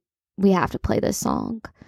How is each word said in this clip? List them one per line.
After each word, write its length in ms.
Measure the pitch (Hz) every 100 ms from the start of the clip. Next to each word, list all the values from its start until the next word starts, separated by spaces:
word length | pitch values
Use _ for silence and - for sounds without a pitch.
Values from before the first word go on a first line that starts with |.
| _ _ _ -
"We 140 | 196
have 220 | 185 143
to 80 | -
play 180 | - -
this 180 | - 202
song. 460 | - - - 226 - _